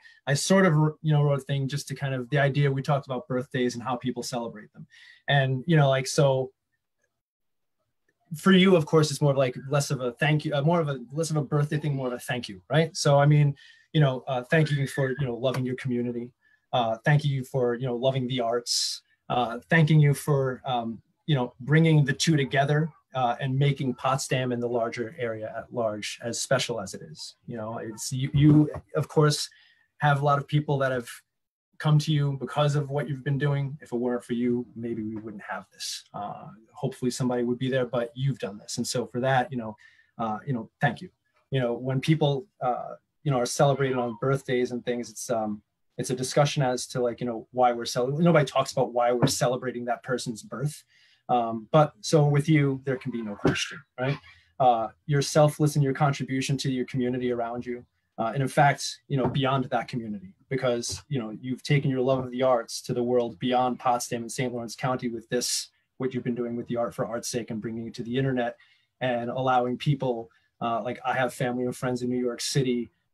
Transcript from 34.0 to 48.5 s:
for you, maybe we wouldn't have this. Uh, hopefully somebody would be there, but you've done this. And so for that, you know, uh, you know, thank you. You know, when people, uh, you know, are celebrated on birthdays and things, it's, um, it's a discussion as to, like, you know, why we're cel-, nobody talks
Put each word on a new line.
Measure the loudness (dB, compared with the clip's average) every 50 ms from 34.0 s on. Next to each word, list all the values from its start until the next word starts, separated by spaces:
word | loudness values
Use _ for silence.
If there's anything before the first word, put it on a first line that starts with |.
| -2 -2 -2 -4 -4
for | -4 -4
you, | -2 0 0 0 -2 -4 -6 -10
maybe | -10 -8 -6 -6 -6 -6
we | -8 -8 -10
wouldn't | -12 -12 -14 -14 -12
have | -10 -12 -12 -12 _
this. | _ -12 -10 -10 -10 -12 -14 _ -12
Uh, | -12 -10 -10 -10 -12 -14 -18 -18 -20 _ _
hopefully | _ -8 -8 -8 -6 -2 -4 -4
somebody | -2 0 -2 0 0 0 0
would | -2 -2 -2
be | -2 -2
there, | 0 -2 -2
but | -2 -2 -4 -4 -4 -6
you've | -4 -2 -2 -2 -4
done | -6 -10 -10 -12
this. | -12 -12 -8 -6
And | -6 -4
so | -4 -4 -6
for | -4 -6 -4
that, | 0 2 2 2 0 0
you | -6 -8
know, | -8 -10 -12 -14 -20 -20 _ _ _ _ _ -8
uh, | -6 -6 -6 -8 -6 -6
you | -6
know, | -6 -6 -10 _ _
thank | -2 -2 -2 -4
you. | -12 -18 _ _ _ _ _ _ _ _
You | -4 -2
know, | 0 -2 -2
when | -4 -4 -2 -2 -2
people, | 2 2 2 4 4 0 0 -2 -6 _ _ _
uh, | -4 -2 -2 -4 -6 -10 -14 -18 _ _ _ _ _
you | -2
know, | 0 0
are | 0
celebrated | -2 2 2 2 2 4 2 0 0 0
on | -2 -2 -4 -4 -4
birthdays | 0 0 0 0 0 -2 0 0 0 -2
and | -4 -6 -6
things, | -4 -6 -6 -6 -10
it's, | -12 -14 -6 -4
um, | -2 -2 -2 -4 -6 -8 _ _ _ _ _ _ _ -8
it's | -6 -4
a | -4
discussion | -4 -4 0 2 2 2 2 2 0 0
as | 0 0 -2 -6 -6
to, | -4 -2
like, | -2 -2 -2 -4
you | -6 -6
know, | -6 -6 -10 _
why | 0 2 4 4
we're | 4 0 -4
cel-, | -4 -2 -2 -2 0
nobody | 0 4 4 6 6 6 4
talks | 4